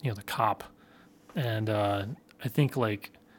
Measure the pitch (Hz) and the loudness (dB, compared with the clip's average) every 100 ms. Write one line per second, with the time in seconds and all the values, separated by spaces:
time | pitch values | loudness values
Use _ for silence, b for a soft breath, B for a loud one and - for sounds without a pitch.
0 | 131 101 - - 110 98 - b b b | -6 -6 -6 0 0 0 -8 b b b
1 | b b b - 123 110 107 107 101 101 | b b b -2 0 0 0 2 2 0
2 | 101 - - - 123 - 139 135 110 104 | -2 -8 -16 -10 -2 2 2 2 0 0
3 | - - b | -8 -20 b